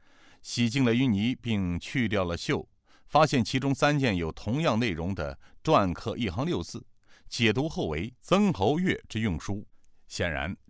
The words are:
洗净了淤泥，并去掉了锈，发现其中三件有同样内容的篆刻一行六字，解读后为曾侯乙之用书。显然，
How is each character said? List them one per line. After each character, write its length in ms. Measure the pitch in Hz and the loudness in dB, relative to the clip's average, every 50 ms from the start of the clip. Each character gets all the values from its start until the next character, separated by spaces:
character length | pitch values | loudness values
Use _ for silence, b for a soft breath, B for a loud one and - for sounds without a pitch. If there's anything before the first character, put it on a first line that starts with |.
| b b b b b b b b | b b b b b b b b
洗 260 | b - - - 120 | b -6 0 0 2
净 160 | 117 107 139 131 | 2 2 2 2
了 120 | 120 113 | 4 4
淤 120 | 120 135 | 4 2
泥， 300 | 135 107 98 104 120 131 - - | 2 2 2 0 0 -2 -4 -4
并 360 | 123 113 101 95 90 87 85 | -4 -2 -2 -2 -2 -4 -4
去 300 | - - - 143 120 107 | -6 -4 -4 -2 -2 0
掉 160 | 98 101 92 | 0 -2 -2
了 140 | 87 85 85 | -2 -4 -6
锈， 280 | - - 147 98 - _ _ _ _ b b b b | -4 -2 -2 -4 -4 _ _ _ _ b b b b
发 200 | b - 151 156 | b 2 4 4
现 180 | 151 - 165 110 | 4 4 2 0
其 160 | - - 131 | 2 0 -2
中 140 | 127 139 139 | 0 0 0
三 240 | - - 143 147 147 | 2 2 2 2 2
件 180 | 135 123 101 | 2 0 0
有 160 | 87 85 80 - | 0 -2 -2 -4
同 300 | - - - 113 147 165 | -6 -4 -4 -2 0 0
样 160 | 156 120 107 | 2 2 2
内 100 | 123 117 | 0 0
容 240 | 87 76 82 92 98 | -2 -2 -4 -4 -4
的 240 | 85 78 71 69 - b b b b - | -4 -6 -6 -8 -12 b b b b 0
篆 300 | - 160 131 101 90 80 | 2 4 4 4 2 0
刻 220 | - - 117 101 - | -4 -6 -6 -4 -4
一 100 | 120 101 | -4 -4
行 160 | 82 101 135 | -4 -4 -4
六 180 | 170 170 101 85 | -4 -2 -4 -4
字， 220 | - - - - - - _ b b b b b b | -6 -8 -12 -14 -16 -20 _ b b b b b b
解 240 | - - 120 110 104 | -2 2 4 4 4
读 140 | 123 139 165 | 4 0 -2
后 180 | - 185 156 87 | -2 -2 -2 -2
为 240 | 78 87 87 117 - _ | -2 -4 -4 -6 -10 _
曾 320 | - - 170 196 208 202 147 | -2 2 4 4 6 4 4
侯 260 | - 95 107 143 165 | 4 2 2 2 2
乙 200 | 185 185 107 - - - | 2 0 0 -2 -4 -8
之 120 | - 113 | -6 -2
用 200 | 110 113 85 76 | 0 0 -2 -2
书。 260 | - - 98 101 - - _ - - - - - - - | -2 -4 -6 -6 -6 -12 _ -20 -20 -20 -20 -20 -20 -12
显 220 | - - 101 87 | -6 -4 -2 -2
然， 240 | 78 67 69 80 98 - _ - | -2 -2 -4 -4 -6 -10 _ -14